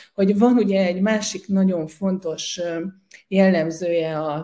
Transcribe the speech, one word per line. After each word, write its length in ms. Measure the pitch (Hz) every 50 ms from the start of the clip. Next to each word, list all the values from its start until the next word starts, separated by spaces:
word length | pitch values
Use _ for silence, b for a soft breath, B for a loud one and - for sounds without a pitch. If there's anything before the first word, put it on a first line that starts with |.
| B B B
hogy 240 | - 196 190 208 202
van 180 | 226 247 247
ugye 300 | 240 214 196 196 190 190
egy 140 | 180 180 185
másik 480 | 190 214 220 214 208 - - 185 - -
nagyon 380 | 196 190 190 190 185 170 156
fontos, 720 | 160 - - 196 190 185 185 190 165 156 151 - - - -
ö, 220 | 175 175 165 165 170 190 190 _ _ _ B B B B
jellemzője 880 | 196 190 196 190 185 170 156 165 160 160 180 170 170 170 160 160 160 151
a, 180 | 156 156 147 156